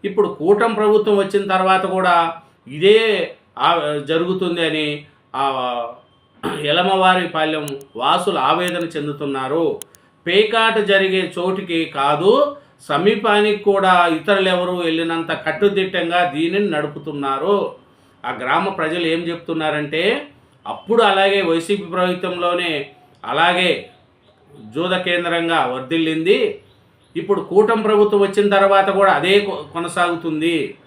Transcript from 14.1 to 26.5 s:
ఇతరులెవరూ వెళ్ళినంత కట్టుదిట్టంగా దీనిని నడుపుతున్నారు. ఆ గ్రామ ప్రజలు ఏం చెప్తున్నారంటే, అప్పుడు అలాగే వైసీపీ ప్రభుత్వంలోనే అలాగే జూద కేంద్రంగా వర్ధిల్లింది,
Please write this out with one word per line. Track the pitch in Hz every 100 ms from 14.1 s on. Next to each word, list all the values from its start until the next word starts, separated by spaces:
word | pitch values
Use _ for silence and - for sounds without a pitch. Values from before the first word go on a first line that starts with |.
| 160
ఇతరులెవరూ | 147 196 185 180 180 180 170
వెళ్ళినంత | 160 165 165 165 156
కట్టుదిట్టంగా | 160 151 202 190 190 180 170 175 180
దీనిని | 147 165 190 208
నడుపుతున్నారు. | 151 151 147 147 143 139 135 165 202 - - _ _ _ _
ఆ | 123 123
గ్రామ | 127 160 190 190
ప్రజలు | 156 175 165
ఏం | 165 170
చెప్తున్నారంటే, | 170 - 160 156 147 147 156 185 269 294 _ _ _ -
అప్పుడు | - - 226 214
అలాగే | 190 196 202 175
వైసీపీ | 165 165 202 175 180
ప్రభుత్వంలోనే | 180 180 185 175 175 175 175 147 139 - _ _
అలాగే | - 135 170 180 180 151 - - _ _ _ _ _ - 107
జూద | 120 180 185 180
కేంద్రంగా | 175 170 170 170 160 127
వర్ధిల్లింది, | 127 127 165 160 160 165 247 226